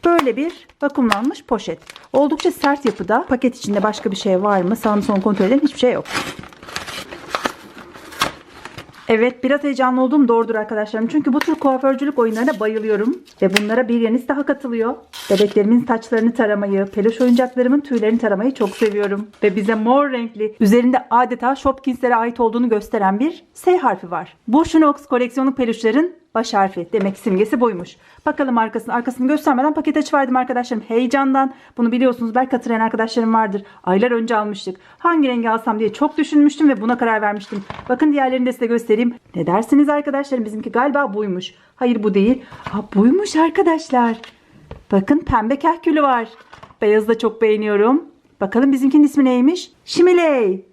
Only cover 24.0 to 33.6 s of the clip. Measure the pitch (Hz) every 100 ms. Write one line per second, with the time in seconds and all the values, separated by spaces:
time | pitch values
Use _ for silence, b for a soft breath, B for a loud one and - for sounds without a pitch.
24 | 180 170 170 _ - 254 330 330 311 294
25 | - 247 247 254 269 269 240 226 226 247
26 | 349 - _ - - 202 190 190 170 226
27 | 196 196 - 185 214 269 240 185 175 -
28 | b b - 302 269 233 220 226 226 240
29 | 240 254 254 294 302 254 285 302 311 302
30 | 302 294 262 254 254 247 247 226 - 226
31 | 254 277 269 269 269 262 B - 233 240
32 | 254 240 233 226 262 240 240 226 226 226
33 | 220 240 226 226 220 202